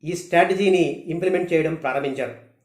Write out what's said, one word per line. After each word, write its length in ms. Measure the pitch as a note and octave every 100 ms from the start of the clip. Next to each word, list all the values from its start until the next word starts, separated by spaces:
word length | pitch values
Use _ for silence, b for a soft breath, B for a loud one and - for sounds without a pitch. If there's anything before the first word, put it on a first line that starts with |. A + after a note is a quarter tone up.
ఈ 100 | D3+
స్ట్రాటజీని 880 | F3+ - E3+ F#3 F#3+ G3+ F3+ D3+ - -
ఇంప్లిమెంట్ 460 | E3 F#3 F#3 F3
చేయడం 220 | E3 D#3 D#3+
ప్రారంభించారు. 600 | C3+ C3 C#3 C3 B2+ - - _